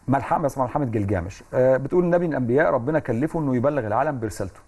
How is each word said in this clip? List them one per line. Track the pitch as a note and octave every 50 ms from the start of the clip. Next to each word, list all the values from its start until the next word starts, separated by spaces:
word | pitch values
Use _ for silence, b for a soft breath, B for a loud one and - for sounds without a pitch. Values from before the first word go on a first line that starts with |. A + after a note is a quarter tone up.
| -
ملحمة | B2+ C3+ C#3 - - E3+ F#3 D3+
اسمها | C3 - C#3 B2
ملحمة | A#2 - D3 C#3+
جلجامش، | A#2 A2 A2 G2+ G2+ G2+ F2 E2+ F#2+ - - - - C3+
آه، | C3 B2+ C3 C3
بتقول | C3 C3+ D3 F3 F3+ F3 E3+
نبي | F3 F3 F3
من | D#3+
الأنبياء | C#3 C3 B2+ A2+ B2 D3 E3+ F3
ربنا | D3 B2 A#2 D3 D#3+ C#3+
كلفه | - - A2+ A#2 D3+ D#3 - E3
إنه | D3 C3+ B2+
يبلغ | A#2+ A#2+ C#3+ D3+ C#3 A2
العالم | G#2 G#2 B2 C#3+ D#3 C#3+ A#2+
برسالته | A2+ G#2 - - G2+ F2+ - - -